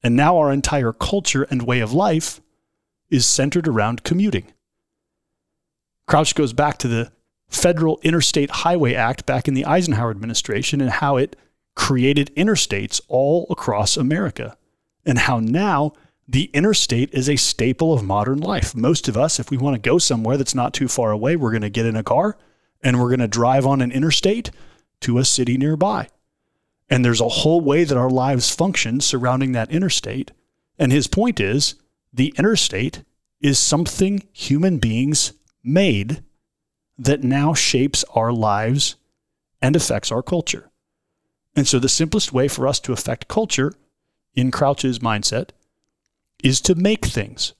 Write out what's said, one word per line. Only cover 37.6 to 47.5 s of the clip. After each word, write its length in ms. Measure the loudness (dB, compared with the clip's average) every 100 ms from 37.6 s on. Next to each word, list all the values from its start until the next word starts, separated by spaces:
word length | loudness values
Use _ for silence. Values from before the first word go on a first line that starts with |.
| 0 2 0 -2 -2
our 200 | -2 0
lives 640 | 0 0 0 0 0 -2 -6 _ _ _ _ _ _
and 120 | 2
affects 380 | 2 0 -4 -4
our 120 | -6
culture. 460 | -2 -4 -2 -8 -10 _ _ _ _ _ _ _ _ 0
And 100 | 2
so 140 | 2
the 80 | 2
simplest 460 | 0 0 0 0
way 160 | 0 0
for 180 | 0 -2
us 140 | -2
to 100 | -4
affect 380 | -6 -4 -8 -4
culture 420 | -4 -2 -2 -2 -4 _ _ _ _ _
in 180 | -2 -2
Crouch's 480 | 2 0 2 -2 -2
mindset 500 | -2 -2 -2 -4 -8 _ _ _ _ _ _ _ _ _
is 180 | 0 0
to 140 | 0 2
make 300 | 2 0 -2
things. 480 | -4 -8 -8 -10